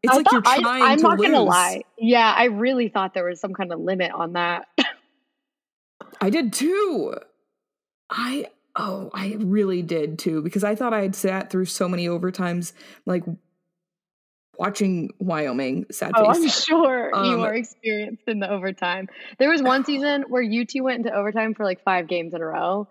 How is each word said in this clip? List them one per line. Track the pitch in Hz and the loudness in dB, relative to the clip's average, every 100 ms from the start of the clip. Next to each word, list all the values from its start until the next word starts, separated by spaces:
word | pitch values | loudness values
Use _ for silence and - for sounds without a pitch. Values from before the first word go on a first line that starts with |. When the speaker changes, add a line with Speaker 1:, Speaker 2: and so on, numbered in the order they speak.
Speaker 1:
It's | 247 | 6
Speaker 2:
I | 262 | 6
Speaker 1:
like | 311 | 6
you're | 247 | 6
Speaker 2:
thought, | 220 262 | 6 4
I, | |
Speaker 1:
trying | 233 254 | 2 4
Speaker 2:
I'm | 254 294 | 4 6
Speaker 1:
to | |
Speaker 2:
not | 330 - | 4 4
gonna | 403 302 | 4 4
Speaker 1:
lose. | 202 | 4
Speaker 2:
lie. | 175 180 185 - - | 4 4 -2 -10 -2
Yeah, | 226 240 226 - | 4 6 6 4
I | 240 | 2
really | 208 240 262 226 | 2 0 0 0
thought | 208 190 | -2 -2
there | 190 180 | -2 -4
was | 175 | -6
some | 202 | -8
kind | 185 185 | -6 -6
of | 165 | -4
limit | 170 190 175 | -4 -2 -2
on | - 170 | -2 -4
that. | 175 175 175 - - | -2 -2 -2 -6 -2
<laughs> | - - _ _ _ _ _ _ _ _ _ _ - - | -2 -4 _ _ _ _ _ _ _ _ _ _ -20 -4
Speaker 1:
I | 196 | 0
did | 277 247 | 2 0
too. | - 294 392 415 269 147 - - _ _ _ _ _ _ _ _ | -2 0 0 0 -2 -4 -8 -14 _ _ _ _ _ _ _ _
I, | 233 247 269 - _ _ - | -6 -4 -6 -8 _ _ -8
oh, | 196 196 190 | -6 -8 -10
I | 190 196 214 | -8 -8 -4
really | 202 202 196 180 | 0 0 2 -2
did | 165 165 151 160 | -2 -4 -4 -4
too, | - 160 | -4 -2
because | 156 202 | -2 -2
I | 208 214 | -2 -2
thought | 247 | -2
I | 220 | 0
had | 196 190 | -2 -2
sat | 190 190 196 | -2 -2 -4
through | 190 185 | -4 -4
so | - 185 | -2 -2
many | 180 175 | -2 -2
overtimes, | 175 180 185 180 175 170 - - - - | -2 -4 -4 -4 -4 -6 -12 -20 -14 -4
like, | 180 175 165 _ _ _ _ _ _ _ _ _ _ _ - | -4 -4 -12 _ _ _ _ _ _ _ _ _ _ _ -6
watching | 180 202 196 180 160 - | -6 0 0 0 -4 -6
Wyoming, | 185 156 147 123 131 131 - | -4 -2 -2 -2 -2 -4 -6
sad | - - 233 | -8 0 4
Speaker 2:
Oh, | 214 | 4
Speaker 1:
face. | 330 | 4
Speaker 2:
I'm | 320 | 2
sure | - - 320 311 254 233 | 0 2 4 4 2 -2
you | 196 196 240 | 0 0 0
Speaker 1:
Um, | |
Speaker 2:
are | 220 | 0
experienced | 226 226 - 226 214 208 214 - | -2 -6 -8 -6 -4 -6 -10 -6
in | 214 | -4
the | 196 | -4
overtime. | 202 185 190 180 180 190 - - - | -4 -4 -4 -4 -4 -8 -14 -20 0
There | 277 | 2
was | 320 | 4
one | 262 262 269 | 4 2 0
Speaker 1:
<sighs> | |
Speaker 2:
season | 285 285 285 269 | -2 0 -2 0
where | 247 | -2
U | 233 226 240 | 0 -2 -2
T | 277 | -2
went | 262 240 233 | -2 -2 -2
into | |
overtime | - 202 208 220 | -2 -2 -2 -4
for, | 214 208 | -2 -4
like, | 185 | -2
five | - 185 165 | 0 -2 -2
games | 175 165 | -4 -4
in | 170 | -8
a | 160 | -6
row | 165 170 196 202 | -4 -2 -4 -6